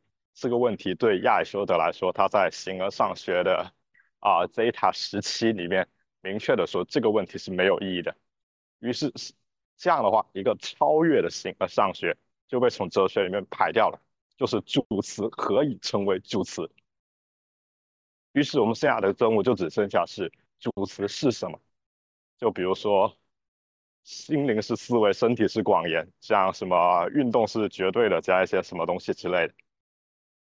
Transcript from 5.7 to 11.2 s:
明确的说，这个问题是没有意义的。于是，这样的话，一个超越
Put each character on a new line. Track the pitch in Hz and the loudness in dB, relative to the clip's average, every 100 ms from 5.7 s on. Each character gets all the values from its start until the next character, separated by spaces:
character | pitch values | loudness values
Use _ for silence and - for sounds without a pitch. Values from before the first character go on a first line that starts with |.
| 92 87 _ _ _ | -2 -2 _ _ _
明 | 95 107 | -8 -4
确 | - 131 | 0 0
的 | - | 0
说， | 92 90 | -4 -4
这 | 147 | 0
个 | 107 | 0
问 | 104 92 | 0 -2
题 | 98 | -8
是 | - | -8
没 | 92 95 | 0 2
有 | 87 | 0
意 | 98 90 | -2 -6
义 | |
的。 | 80 - _ _ _ _ _ _ | -8 -10 _ _ _ _ _ _
于 | 117 | -6
是， | 123 147 - - - _ _ _ _ | -4 -6 -6 -14 -18 _ _ _ _
这 | 180 | 0
样 | 156 | 2
的 | 104 | 2
话， | 107 - | 2 0
一 | 95 | -2
个 | 98 101 | -2 -2
超 | - - 147 156 | -6 0 2 4
越 | 165 123 | 4 2